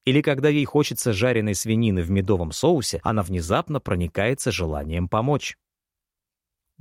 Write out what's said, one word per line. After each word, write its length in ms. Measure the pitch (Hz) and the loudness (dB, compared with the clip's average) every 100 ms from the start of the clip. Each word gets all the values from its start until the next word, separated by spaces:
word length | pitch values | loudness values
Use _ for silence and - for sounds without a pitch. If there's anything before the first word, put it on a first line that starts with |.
или 180 | - 135 | 0 2
когда 260 | 151 135 147 | 2 2 2
ей 160 | 147 | 2
хочется 480 | 135 147 147 117 - | 2 0 0 -2 -2
жареной 420 | 101 123 113 107 | 2 2 2 0
свинины 480 | 101 110 110 117 92 | -2 0 2 2 2
в 80 | 85 | 2
медовом 420 | 98 95 98 82 | 0 2 0 0
соусе, 480 | - 147 170 110 - | 0 2 2 0 -4
она 180 | - 110 | -2 0
внезапно 580 | 92 92 80 117 - 147 | 0 -2 0 0 0 -6
проникается 720 | - 92 87 - 104 135 - | -2 -2 -2 0 -2 0 -2
желанием 580 | 92 85 73 73 82 90 | -2 -2 -4 -4 -4 0
помочь". 500 | 110 123 147 - - _ _ _ _ _ _ _ _ _ _ _ - | 0 0 -2 -4 -12 _ _ _ _ _ _ _ _ _ _ _ -4